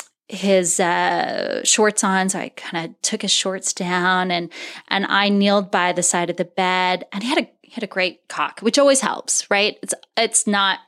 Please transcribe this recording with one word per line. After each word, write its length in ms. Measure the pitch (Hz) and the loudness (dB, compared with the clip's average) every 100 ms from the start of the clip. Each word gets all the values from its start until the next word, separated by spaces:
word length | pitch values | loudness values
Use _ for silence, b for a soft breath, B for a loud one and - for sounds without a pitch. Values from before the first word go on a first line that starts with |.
| - _ - | -10 _ -16
his, 500 | 185 196 190 170 - | -4 2 4 4 0
uh, 840 | 175 180 180 170 - - - - | 0 2 2 0 -2 -4 -4 -2
shorts 400 | - - 214 208 | 0 2 2 2
on. 240 | 196 190 190 | 0 2 0
So 100 | 190 | -2
I 100 | - | -8
kinda 440 | - - 170 165 - | -10 -10 -8 -8 -6
took 200 | - 220 | -6 -4
his 80 | 202 | -2
shorts 420 | - 190 185 - | -2 -2 -4 -6
down 580 | - 180 180 180 185 185 | -6 -2 0 2 2 2
and, 200 | 175 170 B B B B | -2 -4 B B B B
and 180 | 196 196 | -2 2
I 220 | 196 202 | 2 4
kneeled 400 | 202 202 202 196 | 4 4 2 2
by 220 | 196 180 | 0 0
the 100 | 175 | 0
side 260 | 175 180 175 | 0 0 -2
of 60 | 175 | -4
the 80 | 170 | -4
bed, 600 | - 185 185 185 180 - | -2 0 2 0 -2 -4
and 100 | 202 | -8
he 60 | 233 | -2
had 80 | 330 | -2
a, 100 | - _ | -2 _
he 100 | _ | _
had 100 | - | -12
a 60 | 202 | -6
great 380 | 185 180 - - | -2 -2 -4 -12
cock, 320 | - 147 - | -6 -6 -2
which 180 | 214 277 | 0 4
always 220 | 277 269 | 4 4
helps, 500 | 190 - - - - | 2 -2 -4 -4 0
right? 260 | 202 208 - | 0 0 -2
It's, 120 | - - _ - | -8 -10 _ -2
it's 300 | 226 - - | 0 0 0
not 320 | 202 196 180 | 2 0 -2